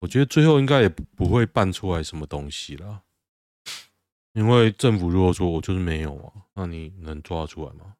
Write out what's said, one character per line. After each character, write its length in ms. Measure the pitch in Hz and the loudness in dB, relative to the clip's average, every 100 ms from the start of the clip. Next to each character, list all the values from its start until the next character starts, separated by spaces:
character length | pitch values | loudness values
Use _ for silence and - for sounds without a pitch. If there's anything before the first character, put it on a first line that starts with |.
我 80 | 90 | -2
觉 100 | 131 | 0
得 80 | 139 | 2
最 200 | - 156 | 4 6
后 120 | 147 | 6
应 80 | 139 | 4
该 140 | 143 | 4
也 60 | 107 | 4
不， 160 | 80 - | 2 -14
不 140 | _ 90 | _ 0
会 180 | 110 113 | 2 2
办 260 | - 98 | 0 0
出 220 | 90 95 | -2 -4
来 80 | 85 | -4
什 140 | 78 78 | -4 -10
么 100 | 76 | -10
东 240 | 73 71 | -10 -10
西 260 | - - 71 | -12 -14 -14
啦， 260 | 92 104 _ _ _ _ _ _ - - - _ _ _ _ | -14 -16 _ _ _ _ _ _ -16 -16 -18 _ _ _ _
因 140 | 113 110 | -2 4
为 240 | 120 113 | 6 4
政 260 | 104 131 107 | 4 0 2
府 100 | 87 | 2
如 120 | 90 | 2
果 120 | 92 | 2
说 160 | 85 90 | 2 -2
我 100 | 82 | -2
就 140 | 78 | -4
是 60 | 92 | -4
没 200 | 87 80 | -2 -4
有 160 | 78 71 | -6 -10
啊， 280 | - 107 _ | -18 -20 _
那 120 | - 90 | -12 -10
你 220 | 82 80 95 | -10 -14 -16
能 200 | 80 76 | -14 -14
抓 200 | 76 85 | -10 -8
得 40 | 80 | -8
出 200 | - 73 | -10 -14
来 60 | |
吗？ 220 | 73 87 101 | -16 -20 -20